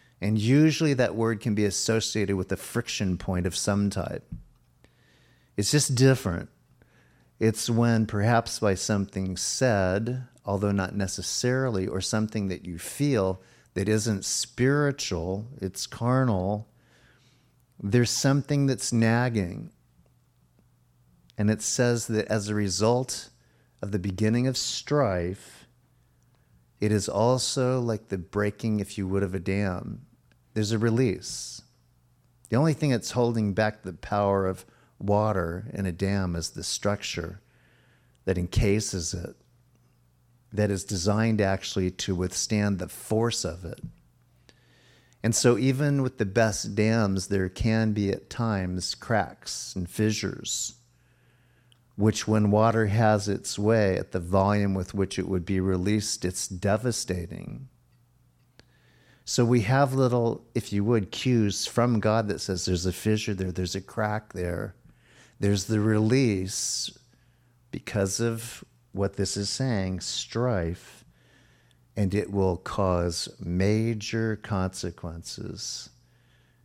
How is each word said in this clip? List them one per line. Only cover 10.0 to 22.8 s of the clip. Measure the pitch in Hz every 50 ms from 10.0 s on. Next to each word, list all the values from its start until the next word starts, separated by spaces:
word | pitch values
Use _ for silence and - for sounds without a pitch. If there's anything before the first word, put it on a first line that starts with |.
| 113 120 127 131 123 - _ - -
although | 101 101 95 104 101
not | 101 98 92 92 98
necessarily, | 101 98 92 - - 90 - - - - 123 127 131 135 127 110 95 95
or | - - 95
something | 95 - - 107 110 107 - 110 98 95
that | 90 - -
you | 90 85 82
feel | - - - - 143 147 135 107 95 95 92 - - _ - - _ _ -
that | - 98 104
isn't | 107 110 104 117 104 95 92
spiritual, | - - - - - - - 123 135 143 147 147 143 139 - - - 92 85 82 90 95 104 110 120 131 120
it's | 95 92 - - -
carnal, | - - - 120 123 127 131 131 123 104 92 90 98 107 107 110 - _ _ _ _ _ _ _ _ _ _ _ _ _ _ _ _ _ _ _ _ _ -
there's | - 98 107 123 120 -
something | - - - 135 139 143 127 - 147 143 139
that's | 135 127 104 - -
nagging. | 120 117 113 113 117 120 123 127 113 107 92 87 98 107 55 - - _ _ _ _ _ _ _ _ _ _ _ _ _ _ _ _ _ _ _ _ _ _ _ _ _ _ _ _ _ _ - _
And | - 104 107
it | 107 107
says | - - - - 123 120 120 117 - -
that | 110 107 -
as | - 107 107 98 104
a | 107
result | 104 104 98 90 92